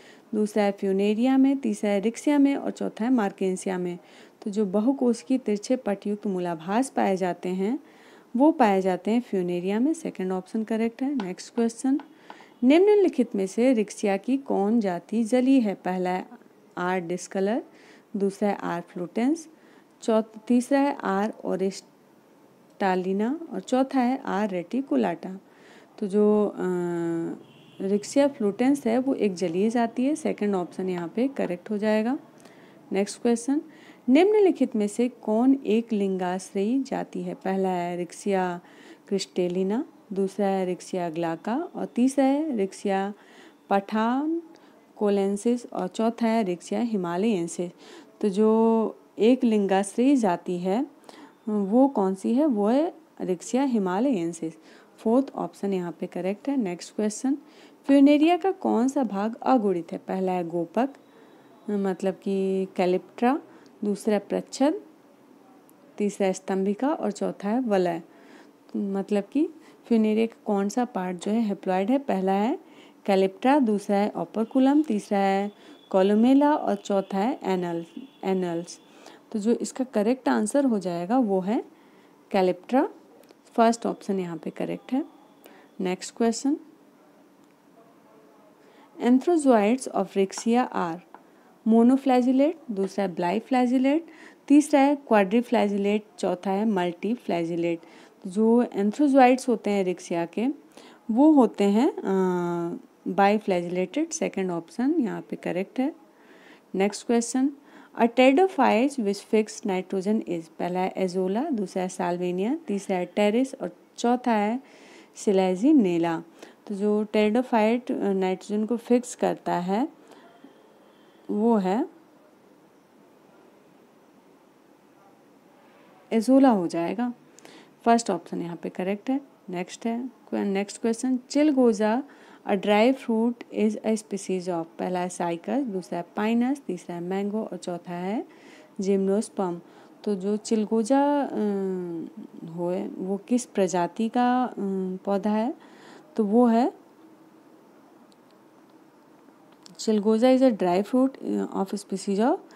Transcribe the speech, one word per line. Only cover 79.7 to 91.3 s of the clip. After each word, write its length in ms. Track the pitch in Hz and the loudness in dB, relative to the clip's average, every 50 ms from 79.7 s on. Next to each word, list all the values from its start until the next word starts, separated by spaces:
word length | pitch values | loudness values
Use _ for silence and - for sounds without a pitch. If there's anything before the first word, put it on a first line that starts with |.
| - - 247 | -6 -6 -8
correct 460 | 254 - 214 196 226 262 254 - 277 | -2 -2 0 0 0 0 0 0 0
answer 360 | 254 226 214 208 - 285 277 | 0 0 0 0 0 2 2
हो 140 | 254 220 196 | 2 0 0
जाएगा, 400 | 175 180 170 170 175 185 247 269 | -2 -4 -6 -6 -2 0 0 2
वो 200 | 247 202 190 185 | 2 2 0 0
है 260 | 180 202 233 330 - - - - - - - - - _ _ _ _ _ | 0 -2 -2 -4 -4 -8 -16 -20 -20 -20 -20 -20 -20 _ _ _ _ _
calyptra। 580 | - 190 185 185 175 - - - 233 269 349 427 - - - - - - - - - _ _ | 0 2 2 2 0 -2 -4 -2 0 0 0 0 -4 -12 -20 -20 -20 -20 -20 -20 -20 _ _
First 400 | - - 240 226 233 233 233 - | -4 0 2 4 4 2 0 -4
option 340 | - - - - - 196 190 | -6 -6 -6 -6 -4 -4 -4
यहाँ 180 | 180 170 165 | -4 -6 -8
पे 120 | 160 - 185 | -10 -10 -10
correct 420 | 185 - 175 165 175 185 - - | -8 -8 -6 -6 -8 -8 -6 -4
है। 140 | 254 277 - - - - - - _ _ - - - - - _ _ - | -4 -4 -4 -6 -12 -20 -20 -20 _ _ -20 -20 -20 -20 -20 _ _ -6
Next 360 | 185 180 185 185 - - - | -4 -4 -4 -6 -8 -12 -4
question, 420 | - 233 233 226 - - 269 320 - - - - _ _ _ _ _ _ _ _ - _ _ _ _ _ _ _ _ _ _ _ - - - _ _ _ _ - - - - _ _ - - _ _ - - - - - _ - - - | -2 0 0 0 0 -2 -2 -2 -2 -6 -14 -20 _ _ _ _ _ _ _ _ -20 _ _ _ _ _ _ _ _ _ _ _ -20 -20 -20 _ _ _ _ -20 -20 -20 -20 _ _ -20 -20 _ _ -20 -20 -20 -20 -20 _ -10 -2 2
anthrozoites 840 | 240 254 254 - 349 349 311 277 269 233 214 202 214 254 254 - - - | 4 4 4 4 2 0 2 4 4 4 6 4 2 2 0 -4 -4 -4
of 120 | 196 190 | -4 -4
Rixia 640 | - - 196 196 196 - - - 226 233 247 247 - | -2 -2 -2 -2 -2 -4 -4 -2 0 0 0 0 -2
are 280 | - 196 180 165 165 180 - _ - - - - | -4 -6 -4 -4 -6 -10 -14 _ -20 -20 -20 -20